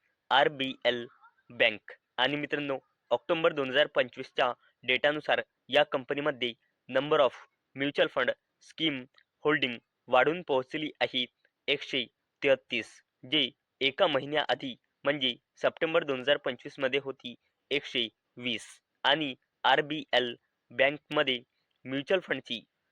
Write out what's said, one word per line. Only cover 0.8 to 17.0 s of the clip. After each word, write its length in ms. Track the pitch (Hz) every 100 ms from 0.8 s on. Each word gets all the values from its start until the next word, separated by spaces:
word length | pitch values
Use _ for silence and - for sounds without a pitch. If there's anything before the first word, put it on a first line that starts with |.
| 123 120 120 _ - _ -
बँक 420 | 120 120 104 - - _ -
आणि 200 | 131 147
मित्रांनो, 420 | 147 147 143 131 - _ -
ऑक्टोबर 420 | 120 - 170 165
दोन 180 | 151 131
हजार 160 | 131 147
पंचवीसच्या 680 | 151 127 - 131 - 127 120 _ _
डेटानुसार 580 | 120 127 147 151 - 120 - _ -
या 140 | 135
कंपनीमध्ये 680 | 151 143 127 143 135 117 120 113 _ _ -
number 300 | 131 143 151
of 140 | 127 - - _ _ 135
mutual 320 | 143 165 165
fund 220 | - 120 107 _ _
scheme 380 | - - 160 135 127 _ _ _
holding 320 | 147 151 131 117 _ _ -
वाढून 320 | 123 135 175
पोहोचली 480 | 175 131 127 156 151 -
आहे 240 | 123 131 123 _ _ _ -
एकशे 360 | 143 - 139 117 _ _ _
तेहतीस, 440 | 139 131 - 120 107 - _ _
जे 260 | 127 151 123 - _ -
एका 260 | 135 127 185
महिन्याआधी 680 | 139 139 151 - 127 139 113 _ _
म्हणजे 300 | 139 147 131 117 _ _
सप्टेंबर 480 | - - 165 165
दोन 160 | 151 131
हजार 160 | 127 143
पंचवीस 420 | 139 123 151 -
मध्ये 220 | 135 139